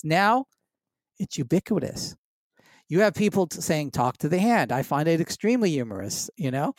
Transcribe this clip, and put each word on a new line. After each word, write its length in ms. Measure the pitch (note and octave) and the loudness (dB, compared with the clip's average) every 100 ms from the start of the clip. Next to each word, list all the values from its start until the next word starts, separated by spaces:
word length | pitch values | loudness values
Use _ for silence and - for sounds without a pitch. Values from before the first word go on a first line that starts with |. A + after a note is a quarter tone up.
| D#3 | 0
Now, 400 | E3+ G3+ B3+ - _ _ _ _ _ _ - | 2 4 2 -2 _ _ _ _ _ _ -10
it's 180 | - - | -8 -6
ubiquitous. 800 | A#2+ F3+ - G3+ - - - - _ _ _ _ _ _ - | 0 0 0 -2 -2 -6 -12 -14 _ _ _ _ _ _ -2
You 140 | E3 | 2
have 120 | G#3 | 2
people 340 | F#3 G#3 G3+ F3 | 2 0 2 -2
t-, 120 | E3+ | -2
saying, 320 | - D#3 C#3+ | -2 -2 -2
"Talk 240 | - B2 - | 0 0 0
to 100 | D3 | 0
the 100 | F#3 | 2
hand." 320 | A3 A3 A#2+ | 2 2 2
I 100 | B2 | -2
find 280 | C3+ C#3+ D#3+ | 0 0 2
it 100 | E3 | 2
extremely 520 | E3 - G#3+ B3 G3 | 0 -2 0 2 2
humorous, 580 | C#3+ A2+ F#2+ F#2+ E2 - - | 0 -2 -6 -6 -6 -8 -6
you 140 | C3+ | -2
know, 220 | C3+ E3+ | -2 -2